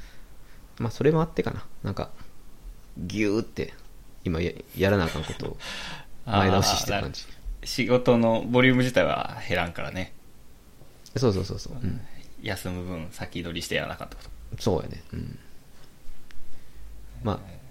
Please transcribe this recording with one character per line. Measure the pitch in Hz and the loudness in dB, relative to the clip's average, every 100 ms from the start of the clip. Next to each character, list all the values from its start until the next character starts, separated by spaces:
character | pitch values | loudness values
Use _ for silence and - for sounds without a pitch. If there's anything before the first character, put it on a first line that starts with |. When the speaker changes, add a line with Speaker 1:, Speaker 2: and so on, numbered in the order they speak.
| - - - - - - - - | -10 -12 -12 -14 -14 -16 -14 -4
Speaker 1:
ま | 117 | -2
あ、 | |
そ | - | 2
れ | 139 | 4
も | 160 | 6
あ | |
っ | 160 | 2
て | - | 0
か | - | -2
な。 | - - - | -2 -6 -6
な | 104 | -4
ん | |
か、 | 98 - - - - - - - - - - | -4 -6 -6 -10 -10 -14 -14 -14 -14 -14 -10
ギ | 90 101 | -4 2
ュ | 104 107 | 2 2
ー | |
っ | |
て、 | - - - - - - - - | 0 -4 -6 -6 -14 -16 -16 -6
今 | 92 80 | -2 0
や、 | 87 - - - | 0 -2 -8 2
や | 95 | 6
ら | 101 | 6
な | 82 | 4
あ | |
か | 76 | 0
ん | |
こ | - | -4
と | - 76 | -4 -6
を、 | - - - - | -6 -8 -8 -8
Speaker 2:
<laughs> | - - - - | -10 -10 -8 2
Speaker 1:
前 | 101 95 | 6 8
倒 | 92 | 6
し | 98 101 | 6 4
し | |
て | - | 2
る | 101 | 0
感 | - | -2
じ。 | - - | -6 -10
Speaker 2:
あ | |
ー、 | |
な | - - - | -10 -8 -8
る、 | - | -4
仕 | - 110 | 0 4
事 | 123 127 120 | 4 6 6
の | 117 113 110 | 6 4 4
ボ | 123 | 6
リ | 131 | 8
ュ | |
ー | |
ム | 127 | 8
自 | 127 | 6
体 | 95 | 4
は | 78 - - - - | 4 2 -2 -4 -2
減 | 90 | 0
ら | 85 | 0
ん | |
か | - | -2
ら | 73 | -6
ね。 | 92 90 - - - - - - - - - - - | -4 -6 -8 -16 -18 -18 -18 -20 -20 -18 -18 -6 2
Speaker 1:
そ | 123 | 4
う | |
そ | 95 | 4
う | 90 | 0
そ | |
う | 90 | -4
そ | - | -6
う。 | |
う | - | -4
ん。 | 98 - - - - - | -2 -2 -4 -8 -10 -8
Speaker 2:
休 | 110 95 92 | -6 -4 -4
む | 90 | -6
分 | 90 87 78 | -4 -6 -8
先 | - 90 90 | -8 -8 -6
取 | 85 | -6
り | 85 | -6
し | - | -2
て | 76 | -2
や | |
ら | 71 | -2
な | - | -6
か | |
っ | - | -10
た | - | -12
こ | - - - - | -14 -14 -10 -2
と。 | |
Speaker 1:
そ | 110 80 | 2 2
う | |
や | - | 0
ね。 | - - | -8 -8
う | - | -8
ん。 | - - - - - - - - - - - - - - - - - - - - | -8 -10 -12 -14 -14 -16 -14 -6 -2 0 0 2 4 2 0 -8 -8 -8 -10 -6
ま | 113 | -2
あ、 | 92 92 | -2 -4
Speaker 2:
え | 87 - | -14 -16